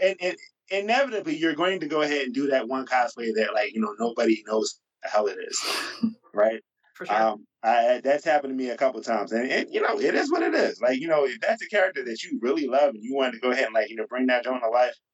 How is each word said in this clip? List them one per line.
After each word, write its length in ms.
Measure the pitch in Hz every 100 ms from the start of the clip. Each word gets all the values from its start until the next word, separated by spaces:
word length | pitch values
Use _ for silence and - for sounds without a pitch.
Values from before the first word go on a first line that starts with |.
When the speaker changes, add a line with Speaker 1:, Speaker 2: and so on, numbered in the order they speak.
Speaker 1:
and, 140 | 190 190
and 160 | 180 175 - _ -
inevitably 640 | 196 208 247 277 214 160 151
you're 180 | 165
going 260 | 147 180 185
to 80 | 151
go 140 | 156
ahead 240 | 147 147 127
and 80 |
do 120 | 123 143
that 200 | 131 113
one 180 | 131 131
cosplay 480 | 127 120 - 113 107
that, 160 | 107
like, 180 | 107 107
you 60 | 110
know, 140 | 107 107
nobody 440 | 117 117 113 110 -
knows 320 | 110 104 - _ _
the 60 | -
hell 180 | 107 104
it 120 | 92 -
is, 680 | - - - - - - -
Speaker 2:
<laughs> 140 | _
Speaker 1:
right? 280 | 104 110 113 - _ _
Speaker 3:
For 120 | - -
sure. 140 | 104
Speaker 1:
Um, 240 | 110 107 - _
I, 360 | 113 120 117 123
that's 200 | 127 147
happened 280 | 160 147 139
to 40 | 131
me 120 | 127
a 60 | 117
couple 240 | 135 113
times, 300 | - 110 101
and, 180 | 113 131
and, 160 | 180 -
you 80 | 220
know, 180 | - -
it 160 | 135
is 160 | - -
what 120 | 330
it 120 | 339
is. 240 | - - -
Like, 200 | 120 131
you 80 | 165
know, 160 | 156
if 160 | 135 117
that's 220 | - 226
a 60 | -
character 360 | 208 190 143
that 180 | 120 113
you 160 | - 135
really 240 | 117 165 135
love 220 | 127 147
and 80 | 107
you 120 | 113 135
wanted 160 | 127
to 80 | 113
go 100 | 127
ahead 140 | 123
and, 100 | 117
like, 140 | 110 107
you 80 | 110
know, 100 | 107
bring 180 | 123 127
that 180 | 123
joint 180 | 123 127
to 60 | 117
life, 260 | 120 123 - _